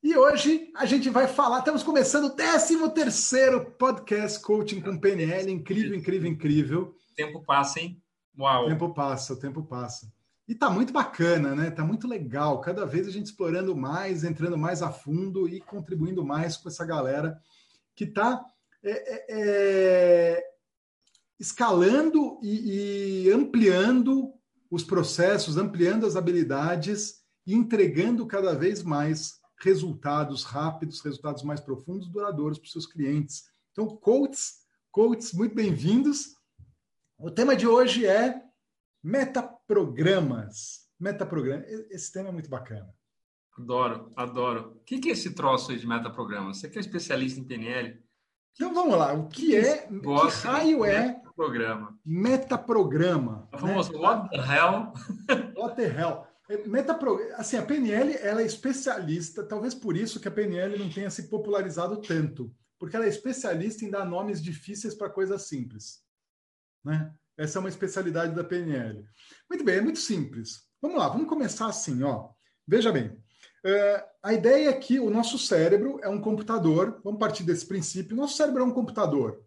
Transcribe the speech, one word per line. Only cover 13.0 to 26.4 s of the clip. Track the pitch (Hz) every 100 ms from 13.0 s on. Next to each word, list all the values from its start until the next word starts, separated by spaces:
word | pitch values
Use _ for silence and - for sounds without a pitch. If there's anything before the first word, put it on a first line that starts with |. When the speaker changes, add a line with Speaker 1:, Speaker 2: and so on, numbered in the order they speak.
| 196
Speaker 1:
a |
gente | 196 202
explorando | - 175 170 190 160
mais, | 131 165 196 180
entrando | 165 156 170 170
mais | 160 175
a | 160
fundo | - 143 160 196 190 175
e | 185
contribuindo | - 202 156 175 165 185
mais | 143 147 170 160
com | 175
essa | 160 165
galera | 160 131 139 160 156 _ _ _ _ _ _
que | 208
tá, | - 220 254 - _ _ _
é, | 202
é, | 220 - 220 -
é, | 220 208 202 196 190 190 185 180 175 170 170 - _ _ _ _ _ _ _ _ _
escalando | 196 - 240 180 180 262 320 311 285 -
e, | 208 214 214 196 202 202 196 190 185
e |
ampliando | 226 285 240 214 180 208 254 247 269 262 - _ _ _
os | 170 -
processos, | 180 160 - 175 202 - 156
ampliando | 202 175 170 214 220
as | 180
habilidades | 175 175